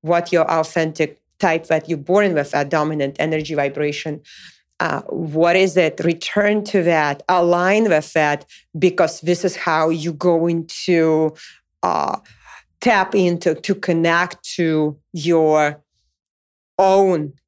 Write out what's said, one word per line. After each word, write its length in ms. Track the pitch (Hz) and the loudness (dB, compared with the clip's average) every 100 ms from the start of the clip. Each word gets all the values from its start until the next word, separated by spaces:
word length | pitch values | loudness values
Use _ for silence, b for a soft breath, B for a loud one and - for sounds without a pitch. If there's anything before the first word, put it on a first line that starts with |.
what 320 | 156 170 170 | 0 0 2
your 180 | 170 160 | 0 2
authentic 680 | 165 160 175 160 156 151 - _ _ | 0 0 -2 -2 -2 -4 -4 _ _
type 280 | 185 160 160 | 0 0 0
that 220 | 160 - | -2 -2
you're 100 | 160 | -8
born 360 | 143 190 202 | 0 2 4
with, 160 | 160 143 | 0 -2
that 180 | 147 143 | -2 0
dominant 460 | 160 151 151 139 139 | 0 0 -2 -4 -2
energy 340 | 156 156 156 | -2 -2 -4
vibration, 640 | 151 139 139 147 147 156 147 B B B B _ _ | -2 -2 -2 -4 -4 -8 -10 B B B B _ _
uh, 220 | 170 147 - | -4 -4 -6
what 480 | - 165 156 170 180 | -8 -4 2 2 4
is 200 | 190 165 | 2 2
it? 240 | 160 - | 0 0
Return 580 | 170 165 - 208 208 214 | -2 -2 -4 -2 0 0
to 180 | 208 196 | 0 0
that, 380 | 170 160 147 143 - | 2 0 0 -4 0
align 600 | 180 175 175 180 214 226 | 2 2 2 2 2 2
with 240 | 156 151 | 0 0
that, 320 | 165 151 147 - B B 160 | 0 0 -2 -8 B B 0
because 420 | 175 180 160 - | 0 2 0 0
this 220 | 160 175 | -4 -2
is 120 | 190 180 | -2 -4
how 320 | - 156 160 | -2 0 0
you're 240 | 160 160 | 0 -4
going 540 | 147 180 165 170 170 165 - | -2 0 2 0 -2 -6 -10
to, 500 | - 175 160 156 156 156 B B _ _ | 0 2 2 2 0 -4 B B _ _
uh, 360 | - 82 73 - B B B B B _ | -2 -2 -2 -6 B B B B B _
tap 340 | 240 208 190 | 2 2 2
into, 420 | 208 180 175 175 156 | 0 0 0 -2 -4
to 180 | - | -4
connect 680 | 196 - 165 165 170 175 - - | -4 -2 0 2 0 -2 -8 -14
to 420 | - 165 156 151 147 _ | -4 -2 0 -2 -6 _
your 680 | 170 151 165 160 156 147 147 _ _ _ _ _ _ _ _ _ - | -8 0 2 4 2 0 -4 _ _ _ _ _ _ _ _ _ 0
own 540 | 190 190 196 170 147 - | 4 4 4 0 -4 -12